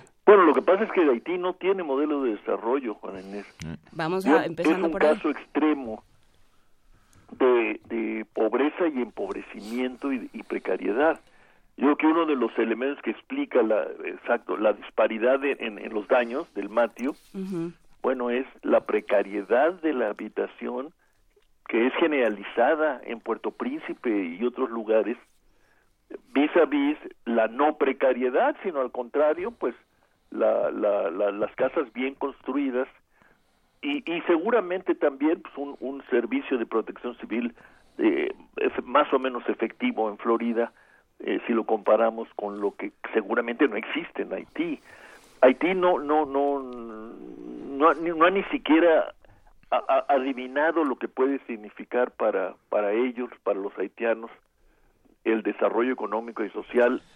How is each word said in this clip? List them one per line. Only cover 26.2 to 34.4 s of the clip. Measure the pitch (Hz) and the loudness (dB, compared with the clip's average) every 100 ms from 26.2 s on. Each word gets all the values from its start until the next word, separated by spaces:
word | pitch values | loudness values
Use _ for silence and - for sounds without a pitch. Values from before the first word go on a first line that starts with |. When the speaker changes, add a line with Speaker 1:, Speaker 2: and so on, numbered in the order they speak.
| _ | _
Speaker 1:
vis | 135 147 175 | 0 4 4
a | 147 | 4
vis | 143 143 151 - - | 4 0 0 -8 -12
la | - 117 110 | -2 0 0
no | 120 151 151 | 2 0 2
precariedad, | - 120 131 120 127 143 269 - | 0 2 0 2 0 2 0 -2
sino | 196 143 | -4 -4
al | 127 | -4
contrario, | - 120 - 151 160 208 | -6 -4 0 0 0 -6
pues, | 233 143 - _ _ _ _ _ | -6 -8 -8 _ _ _ _ _
la, | 110 110 107 104 | 0 2 2 0
la, | - 107 101 98 | 0 0 0 0
la, | 87 101 | -2 -2
las | 101 107 - | -2 -4 -2
casas | 131 165 131 | -2 -2 -4
bien | 120 131 139 | -4 -6 -4
construidas | 139 - - 139 139 123 131 - _ _ _ _ _ _ _ _ | -8 -8 -6 -2 0 -2 -4 -8 _ _ _ _ _ _ _ _
y, | 147 143 139 | -6 -4 -4
y | 170 - | -4 2
seguramente | 165 | 2